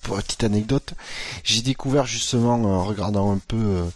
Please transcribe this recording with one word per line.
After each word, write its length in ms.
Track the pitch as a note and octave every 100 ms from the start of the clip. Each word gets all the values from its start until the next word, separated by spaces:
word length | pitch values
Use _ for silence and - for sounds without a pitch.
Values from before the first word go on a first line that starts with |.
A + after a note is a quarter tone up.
pour 120 | - G2
la 60 |
petite 240 | - - A2+
anecdote, 480 | G#2 G#2+ C3+ - - - - - -
j'ai 180 | - A#2+
découvert 420 | B2 C3 C3+ C#3+ B2+
justement, 480 | - - A#2+ A#2+
en 320 | A#2+ G#2+ F#2+ F#2
regardant 480 | G2+ G#2 G#2 G2+
un 60 | G2 -
peu, 120 | A2+
euh, 260 | G#2+ F#2 F2